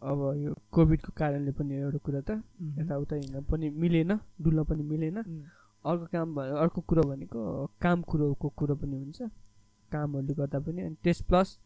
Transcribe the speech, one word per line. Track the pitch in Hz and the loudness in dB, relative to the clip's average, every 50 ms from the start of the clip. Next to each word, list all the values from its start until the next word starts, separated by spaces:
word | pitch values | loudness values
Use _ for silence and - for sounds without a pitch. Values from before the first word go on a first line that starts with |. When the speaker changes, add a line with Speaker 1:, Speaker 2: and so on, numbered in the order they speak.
Speaker 1:
अब | - 135 139 143 139 135 143 | -6 -4 -2 0 0 0 0
यो | 147 147 151 151 - - _ | -2 -2 -4 -6 -8 -10 _
कोभिडको | - 170 160 156 160 - - - - | 6 6 8 8 6 4 0 -6 -4
कारणले | - 156 147 143 143 143 139 | -2 0 0 0 0 -2 -2
पनि | 139 - 147 139 139 | -2 -2 -4 -2 -2
एउटा | 139 139 143 135 147 | -2 -2 -2 -2 -4
कुरा | - - 139 139 | -4 -2 -4 -4
त, | - - | -2 -4
Speaker 2:
मह्म। | 214 220 220 - - - 175 151 143 151 | -6 -6 -8 -12 -12 -10 -8 -6 -4 -4
Speaker 1:
यताउता | 151 175 147 139 147 - 156 | -4 -2 -2 -4 -4 -4 -4
हिँड्न | 147 139 - 135 135 | -6 -6 -6 -8 -6
पनि | 143 - 160 156 160 151 | -2 0 0 0 0 -2
मिलेन, | 147 156 170 175 170 165 160 175 208 214 - - - - | 0 0 2 4 4 4 4 4 2 0 -2 -8 -12 0
डुल्न | 147 160 156 156 151 | 2 4 4 4 2
पनि | - 156 151 | 0 0 -2
मिलेन। | 147 147 156 160 160 156 180 220 | -2 -2 -2 -2 -2 -2 -4 -6
Speaker 2:
उम्। | 226 180 165 151 143 165 - - _ _ _ _ - | -6 -8 -10 -12 -12 -16 -20 -20 _ _ _ _ -4
Speaker 1:
अर्को | 143 175 175 170 | -2 -2 -2 -2
काम | 165 - 170 165 165 156 | -4 -4 -4 -2 -2 -4
भ-, | 143 | -4
अर्को | 131 131 147 143 160 175 - 180 | -4 -2 0 2 2 2 2 -2
कुरो | - - 165 165 | 0 4 4 4
भनेको | 151 139 135 139 170 - - 233 220 190 - 139 139 - - _ | 4 4 0 -4 -8 -8 -8 -6 -4 -4 -4 -4 -4 -6 -4 _
काम | - 175 175 175 | 2 2 2 2
कुरोको | 165 - 170 151 147 143 139 - - 143 | 0 0 2 2 2 2 2 0 -2 -6
कुरो | - - 151 143 143 | -2 -2 0 0 0
पनि | 151 156 143 135 | -2 -2 -4 -4
हुन्छ। | 135 139 143 156 - 247 220 - - - - _ - _ _ _ _ _ _ | -6 -8 -10 -10 -8 -10 -10 -10 -14 -20 -20 _ -20 _ _ _ _ _ _
कामहरूले | - 151 147 147 143 139 135 143 143 | -4 -2 -2 -2 -2 -2 -2 -2 -2
गर्दा | 147 143 143 - 139 | -2 -2 -2 -2 -4
पनि, | 151 160 165 180 | -4 -4 -4 -4
अनि | 190 160 156 - | -6 -6 -8 0
त्यस | - 175 170 - | 2 2 2 2
प्लस, | - - 180 180 190 - - - - | 2 4 4 4 4 2 -2 -12 -20